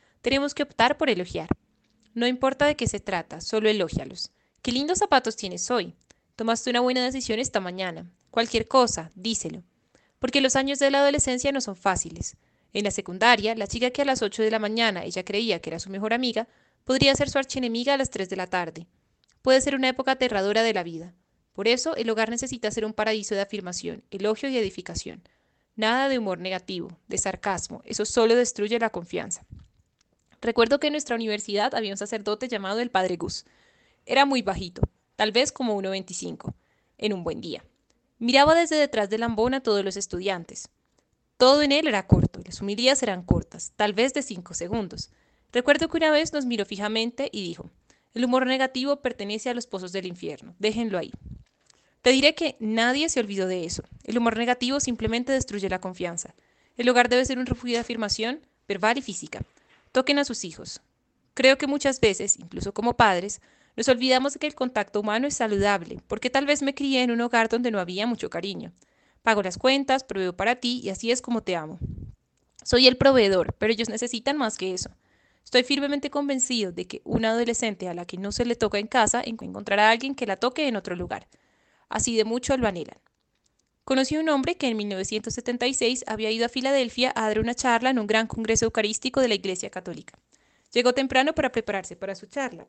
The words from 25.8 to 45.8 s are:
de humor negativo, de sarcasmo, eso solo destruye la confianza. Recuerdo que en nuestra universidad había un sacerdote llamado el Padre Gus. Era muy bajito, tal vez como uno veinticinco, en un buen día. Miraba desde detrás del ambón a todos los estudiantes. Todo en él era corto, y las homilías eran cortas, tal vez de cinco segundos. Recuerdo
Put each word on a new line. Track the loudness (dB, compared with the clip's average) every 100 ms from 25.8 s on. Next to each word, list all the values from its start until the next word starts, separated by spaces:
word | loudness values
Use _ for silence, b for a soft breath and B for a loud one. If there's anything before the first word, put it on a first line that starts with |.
| 0 2 2
de | 0
humor | -2 -6
negativo, | -6 -8 -8 -10 -10 -14 -8
de | -4
sarcasmo, | -4 -4 -4 -4 -6 -14
eso | -10 -6
solo | -2 4 6
destruye | 6 4 0 -2 0
la | 0
confianza. | -4 -8 -8 -6 -10 -12 -20 -20 _ _ _ _ _ _ _
Recuerdo | -2 2 4 4
que | 2
en |
nuestra | -2 -4
universidad | -4 -2 -4 -4 -2 0
había | -2 -4
un | -6
sacerdote | -6 -6 -4 -4 -4
llamado | -6 -4 -4
el | 0
Padre | 0 0 -2
Gus. | -6 -8 -14 b b b b b 0
Era | 4 4
muy | 4
bajito, | 0 -4 -6 -4 -4 _ _
tal | -2 0
vez | 2 0
como | -2 -2
uno | -2 -2
veinticinco, | -6 -8 -10 -10 -10 -12 -14 _ _ _ -6
en | -4
un | -2
buen | -6 -8
día. | -10 -12 -14 _ _ _ _ -6
Miraba | 4 6 8
desde | 6 4 2
detrás | 2 0 -2
del | -2
ambón | -2 0 0
a | 0
todos | 0 0
los | 0 -4
estudiantes. | -8 -6 -4 -4 -6 -16 -18 _ _ _ _ _ _ 4
Todo | 8 8
en | 6
él | 4 2
era | 0 4
corto, | 4 4 -2
y |
las | -16 -10
homilías | -6 2 2 2
eran | 0 -4
cortas, | 2 0 0 -14 -12 -2
tal | 0
vez | 2 0
de | 0
cinco | -6 -10 -10
segundos. | -10 -6 -4 -6 -10 -14 _ _ _ _
Recuerdo | -2 2 2